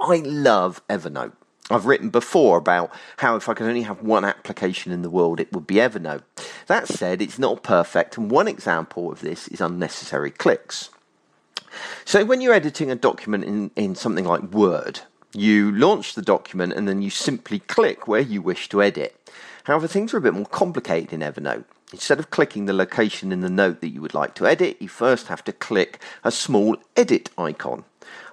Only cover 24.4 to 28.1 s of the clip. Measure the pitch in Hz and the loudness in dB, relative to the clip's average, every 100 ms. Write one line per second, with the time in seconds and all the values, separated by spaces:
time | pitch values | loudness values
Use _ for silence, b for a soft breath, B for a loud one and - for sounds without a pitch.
24.4 | 95 160 180 - 95 - 120 120 - 85 | 2 4 2 -2 -12 -2 2 2 0 -10
25.4 | - - - 107 87 - B B 117 - | -8 -10 -2 2 0 -2 B B -2 -2
26.4 | - 107 104 110 _ - 226 113 - - | 2 2 4 0 _ 2 4 2 0 -6
27.4 | 82 - - 60 - _ B | -6 -6 -8 -8 -12 _ B